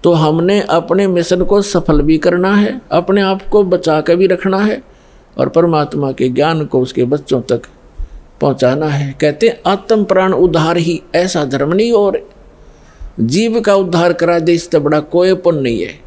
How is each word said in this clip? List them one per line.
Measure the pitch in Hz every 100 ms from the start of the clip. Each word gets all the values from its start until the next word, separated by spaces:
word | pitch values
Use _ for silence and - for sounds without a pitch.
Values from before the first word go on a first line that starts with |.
तो | 175
हमने | 170 156 160 175 202
अपने | - 170 160 185 196
मिशन | 180 170 180
को | 180 202
सफल | 202 170 165 151
भी | 143 160
करना | 160 175 185 202
है, | 208 262 -
अपने | 160 175 196
आप | 196 190 -
को | 208
बचा | 190 180 160 156
के | 147 175
भी | 190
रखना | - 190 190
है, | 208 262 - - - - _ -
और | 135
परमात्मा | 160 170 160 147 143 139
के | 131 131
ज्ञान | 123 147 160
को | 147 131
उसके | 127 -
बच्चों | 123 147 143 131
तक | 113 120 - - - - - - - -
पहुंचाना | 143 - 127 139 156
है। | 143 143 135
कहते | 151 147 226
हैं, | - -
"आत्म | 190 - 220
प्राण | 190 190 190
उद्धार | 151 175 160 160 170
ही | 165 160 -
ऐसा | 165 180 180
धर्म | 143 139 143
नहीं | 185 233
और | 226 202 - - - - - - - - - - -
जीव | 113 160 226 226
का | 220
उद्धार | 196 190 170 175
करा | 170 170 170
दे, | 160
इससे | 170 - 156
बड़ा | 147 151
कोई | 151 170 185
पुण्य | 185 175 160
नहीं | 131 113
है।" | - -